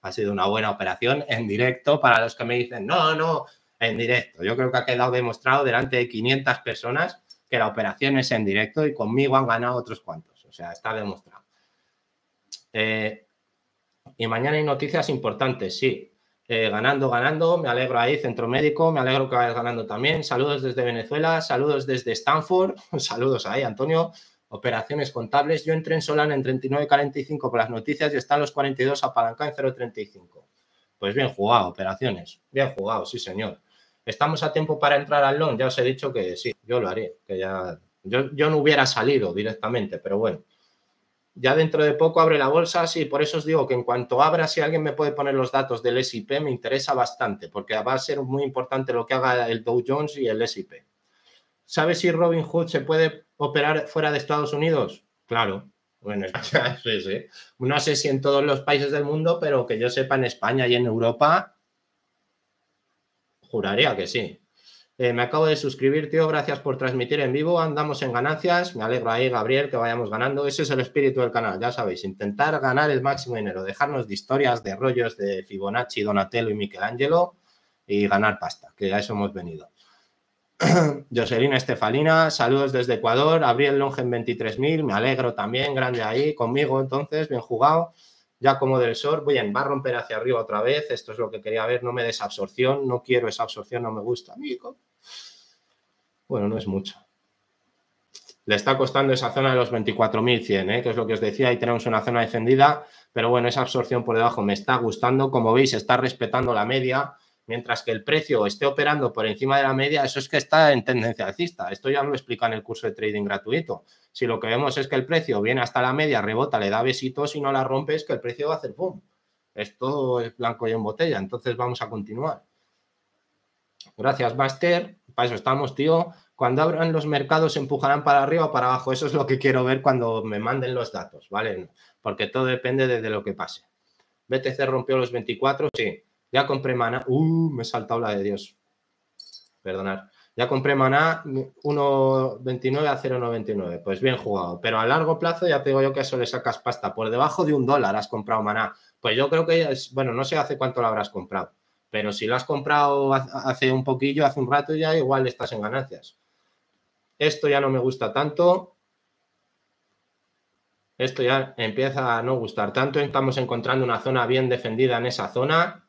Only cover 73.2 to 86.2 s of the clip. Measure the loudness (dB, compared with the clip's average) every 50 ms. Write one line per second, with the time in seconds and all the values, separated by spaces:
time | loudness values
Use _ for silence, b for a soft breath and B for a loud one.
73.2 | -4 -6 -6 -4 -4 -4 -6 -6 -6 -8 -4 -2 -2 -2 -2 -4 -4 -4 -8 -10
74.2 | -4 _ 0 2 4 2 2 0 -2 -8 -6 -2 0 0 2 2 0 -2 -2 -4
75.2 | -4 -2 -2 -4 -6 _ -10 -8 -6 -4 -2 -4 -4 -4 -4 -4 -2 0 2 0
76.2 | 0 0 0 -2 0 0 -2 -4 -4 -6 -6 -6 -6 -4 -2 -2 0 2 4 2
77.2 | 2 2 -2 _ _ _ _ _ _ _ _ _ _ _ 0 0 2 2 2 2
78.2 | 2 2 0 -2 -6 -10 -10 _ -18 -20 _ _ -4 0 0 0 -2 -2 -4 -4
79.2 | -4 -4 -4 -8 -10 -10 -12 -14 -16 -20 _ b b b b b b b b b
80.2 | b _ _ _ _ _ _ _ 2 4 6 6 6 4 2 -2 -8 _ 0 0
81.2 | 0 2 2 2 4 4 4 2 0 -2 -2 0 0 0 2 2 4 6 6 6
82.2 | 4 4 2 0 2 2 4 2 2 2 0 0 0 0 0 0 2 2 2 4
83.2 | 4 4 4 4 4 4 4 4 4 2 4 2 2 0 -2 -2 -2 -2 -2 -2
84.2 | -2 -2 -4 -2 -2 -4 -2 0 0 0 2 0 0 0 0 2 2 2 0 2
85.2 | 0 -2 -2 -2 -4 -2 -2 -2 -2 -2 0 -2 -2 0 -2 -2 -2 -2 0 0